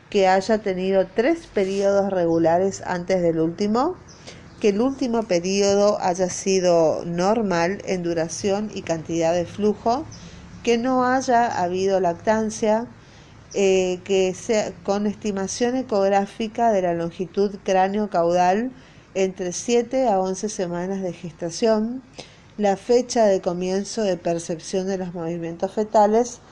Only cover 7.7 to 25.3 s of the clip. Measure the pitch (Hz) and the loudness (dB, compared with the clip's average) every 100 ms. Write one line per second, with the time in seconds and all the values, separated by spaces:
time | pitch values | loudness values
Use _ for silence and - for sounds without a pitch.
7.7 | 202 - 185 170 165 165 - 208 202 214 | -2 -4 -4 -2 -2 -4 -4 -2 -2 -4
8.7 | 196 - 165 151 165 165 175 170 - 208 | -8 -6 -6 -4 -2 0 0 -2 -2 0
9.7 | 202 233 262 320 - - - - - 240 | 0 0 -2 -4 -16 -18 -20 -20 -6 0
10.7 | 233 254 254 247 262 254 233 240 - 175 | 0 2 0 2 0 2 2 2 0 -2
11.7 | 185 190 190 180 170 220 220 214 - 214 | 0 0 2 0 0 0 0 0 -2 0
12.7 | 220 240 - - - - - - - 196 | 0 -2 -16 -20 -20 -20 -20 -8 0 4
13.7 | 190 185 180 180 190 185 180 - 214 - | 4 2 -4 0 2 2 -2 -2 0 0
14.7 | - - 202 208 196 214 196 190 - 240 | -6 -4 -2 -2 -4 -4 -4 -4 -2 0
15.7 | 262 254 202 196 196 202 - 220 240 233 | 0 -2 0 2 2 0 -6 -6 0 2
16.7 | 196 180 170 170 - 170 196 202 196 - | 2 0 -2 -4 -6 -6 -2 -2 -2 0
17.7 | 185 190 208 202 175 170 180 180 202 254 | 2 2 0 0 0 2 4 4 2 -2
18.7 | - - - - 190 190 185 180 - - | -8 -20 -20 -8 -2 -2 -2 -6 -6 0
19.7 | 240 233 262 247 190 185 185 208 - 175 | 0 2 0 2 2 0 -4 -6 -4 -4
20.7 | 175 185 196 185 160 175 - 170 - 226 | -4 -4 -4 -6 -8 -14 -10 -8 -2 2
21.7 | 214 220 262 - - - - - - 202 | 2 0 -6 -14 -20 -20 -20 -18 -2 0
22.7 | 190 - 240 247 240 214 190 185 175 185 | 0 2 2 2 2 4 4 0 -4 -2
23.7 | 196 196 226 202 175 175 170 165 160 - | -2 -4 -4 -2 -2 -2 -4 -4 -8 -4
24.7 | 190 185 190 180 175 165 | -4 -2 -4 -6 -6 -6